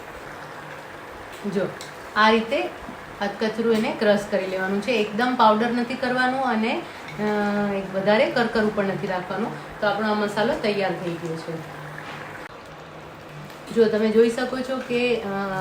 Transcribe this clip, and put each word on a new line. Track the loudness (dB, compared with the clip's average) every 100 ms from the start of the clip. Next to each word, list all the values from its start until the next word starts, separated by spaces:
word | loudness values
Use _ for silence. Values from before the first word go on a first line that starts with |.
| -14 -14 -14 -14 -14 -14 -14 -14 -14 -16 -16 -14 -14 -8 -2
જો, | 0 -2 -4 -12 -14 -4 4
આ | 6
રીતે | 6 4 0 0 -6 -12 -14 -14 -6
અધકચરું | -4 -2 -2 0 2
એને | 4 2 2
ક્રશ | 4 4 2
કરી | -2 0
લેવાનું | -2 0 0
છે. | 0
એકદમ | 0 0 2 2 6
પાવડર | 6 6 4
નથી | 0 -2
કરવાનું | -2 -2 0 2 2
અને, | 0 2 0 0 -4 -12 -12 -4
અ, | 0 2 2 0 0
એક | -2 -2 0
વધારે | 4 4 4
કરકરું | 2 2 2 2 2
પણ | 0
નથી | 0 -2
રાખવાનું. | -4 -4 -4 -4 -6 -12 -2
તો | 0
આપણો | 2 2
આ |
મસાલો | 2 0 2 2
તૈયાર | 2 0 2 0
થઈ | 0 -4
ગયો | -4 -4 -6
છે. | -6 -8 -8 -12 -12 -12 -10 -10 -12 -12 -14 -14 -16 -16 -16 -16 -16 -16 -16 -14 -14 -14 -2 4
જો, | 4
તમે | 6 4
જોઈ | 6 6
શકો | 4 -2 -2
છો | -4 -4
કે, | -2 0 2 0
અ, | 0 -4 -2 -4